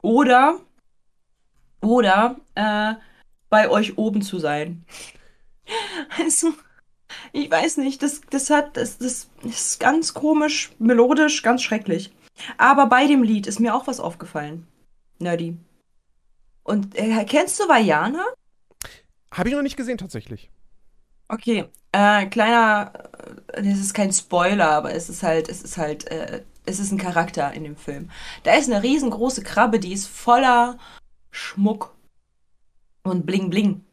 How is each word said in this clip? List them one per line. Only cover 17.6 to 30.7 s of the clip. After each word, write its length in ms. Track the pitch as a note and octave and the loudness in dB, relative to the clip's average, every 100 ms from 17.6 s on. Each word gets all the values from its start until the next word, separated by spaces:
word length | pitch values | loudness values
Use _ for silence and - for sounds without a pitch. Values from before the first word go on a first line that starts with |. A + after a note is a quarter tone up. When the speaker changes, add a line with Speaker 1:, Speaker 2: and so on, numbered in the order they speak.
| G4 | 2
Speaker 1:
Vaiana? 560 | C4 G#3 D3+ F#3+ D#4 G#4 C5 _ _ _ _ - - _ _ _ | 4 4 2 0 -4 -6 -8 _ _ _ _ -18 -18 _ _ _
Speaker 2:
Hab 140 | - G#3 | -4 -2
ich 60 | |
noch 80 | C#4+ | -2
nicht 140 | C#4 - | -4 -6
gesehen, 220 | B3 A#3+ | -8 -8
tatsächlich. 520 | F#3 A2 - G#2+ - - - - - _ _ _ _ | -10 -14 -14 -18 -18 -20 -20 -20 -20 _ _ _ _
Speaker 1:
Okay, 360 | A3 - G#3+ - _ _ | -8 -4 -4 -4 _ _
äh, 360 | G3+ G#3 G#3 G3 | 4 6 4 2
kleiner, 680 | A3+ A3 A#3 A3+ G#3 G#3 - - - - - - | 0 4 6 4 2 -2 -14 -20 -20 -20 -20 -14
äh, 140 | - | -4
das 180 | G3+ G3 | -2 0
ist 120 | G3 | -2
kein 200 | G3+ G3 | -2 0
Spoiler, 580 | F#3+ - F3 F3+ G3+ D#3+ | -2 0 2 2 4 4
aber 240 | D3+ - | 2 0
es 140 | E3 - | -8 -8
ist 160 | E3+ | -6
halt, 240 | F3+ D#3+ D#3+ | 0 0 -2
es 140 | - | -12
ist 140 | - - | -12 -8
halt, 320 | D3+ D3 - | -6 -6 -10
äh, 300 | D#3+ - - - - - | -10 -10 -12 -16 -14 -8
es 140 | F#3+ | -6
ist 100 | G3 | -4
ein 60 | F#3+ | -4
Charakter 540 | F#3 E3 E3+ - C#3+ | -2 -2 -2 -4 -6
in 120 | D3+ | -6
dem 120 | D3+ D3 | -14 -14
Film. 340 | - C#3 E3+ - - - | -14 -12 -14 -16 -18 -6
Da 120 | - | 2
ist 140 | A#3+ B3 | 4 4
eine 120 | G#3 | 0
riesengroße 600 | A#3+ D4 C4 G#3 B3 B3+ | 0 0 0 -2 -4 -4
Krabbe, 360 | - G3+ A#3 A3 | -4 2 2 2
die 120 | F#3 | -2
ist 140 | G3 - | -8 -10
voller 680 | - - A#3+ C4 A#3+ A#3+ | -6 2 4 6 4 2